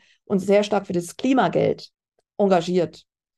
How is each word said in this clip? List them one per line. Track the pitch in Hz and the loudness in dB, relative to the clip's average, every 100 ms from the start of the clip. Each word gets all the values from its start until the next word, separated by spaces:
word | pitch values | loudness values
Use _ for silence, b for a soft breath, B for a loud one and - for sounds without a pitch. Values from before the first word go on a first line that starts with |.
| b b - | b b -4
uns | 196 | -4
sehr | 190 202 | 2 2
stark | 202 208 196 | 2 -2 -2
für | |
das | 180 170 - | -6 -6 -6
Klimageld | 254 262 180 - - - - _ _ _ _ - | -2 2 2 0 0 -2 -8 _ _ _ _ -2
engagiert. | 202 185 165 180 165 - _ _ _ | 0 2 0 -2 -2 -6 _ _ _